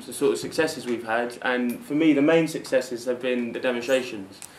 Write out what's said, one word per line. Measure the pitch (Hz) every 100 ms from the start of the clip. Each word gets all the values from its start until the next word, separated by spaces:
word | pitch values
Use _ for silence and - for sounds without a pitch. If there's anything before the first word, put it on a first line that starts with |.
| 120
the |
sort | 117 143
of | 120
successes | - - 156 131
we've | 120 113 110
had. | 117 120 -
And | 127 123 123 113
for | -
me, | 147 160
the | 139
main | 147 165 160
successes | - - 131 - 117
have | 127 120
been | 127 123 117
the | 120
demonstrations | 127 120 120 131 123 107 95 - -